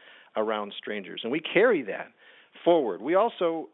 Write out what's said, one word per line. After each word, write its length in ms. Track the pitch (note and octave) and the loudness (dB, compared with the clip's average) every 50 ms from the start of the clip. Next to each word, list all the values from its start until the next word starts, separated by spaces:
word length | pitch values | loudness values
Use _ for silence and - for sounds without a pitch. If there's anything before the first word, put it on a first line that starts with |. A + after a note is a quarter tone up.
| - - - - - _ - | -20 -20 -20 -20 -18 _ -4
around 380 | A2+ G#2+ A2 G#2+ G#2+ G#2 G2+ - | -2 -2 -2 -2 -4 -4 -8 -10
strangers. 460 | - - A#2+ G#2 G#2 F#2 F2+ F2 F#2 | -12 -10 -8 -8 -8 -8 -10 -10 -8
And 100 | - A2+ | -6 -4
we 100 | C3+ E3 | -4 -4
carry 420 | - - - F3 A3 B3+ G#3+ D3 B2 | -2 2 4 4 6 4 4 2 -2
that 240 | F#2+ - - - - _ _ _ - - - _ _ _ - - | -6 -8 -8 -10 -14 _ _ _ -20 -20 -20 _ _ _ -2 2
forward. 380 | E3 F3 D#3+ C3 G#2+ F2 D#2+ G#2+ | 4 4 4 4 0 -2 -4 -2
We 100 | D3 F3 | 0 2
also 560 | F#3+ A3+ A#3 - - F#3 E3 E3 D#3+ - - | 2 2 2 0 -2 -2 -2 -2 -4 -8 -10